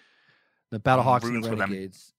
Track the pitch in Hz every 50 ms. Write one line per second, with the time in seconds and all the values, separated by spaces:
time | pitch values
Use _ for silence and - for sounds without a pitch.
0 | _ _ _ _ _ _ _ _ _ _ _ _ _ _ 117 113 - 135 131 127
1 | 120 131 123 123 117 117 120 117 110 113 113 107 98 98 98 95 95 95 - -
2 | - - _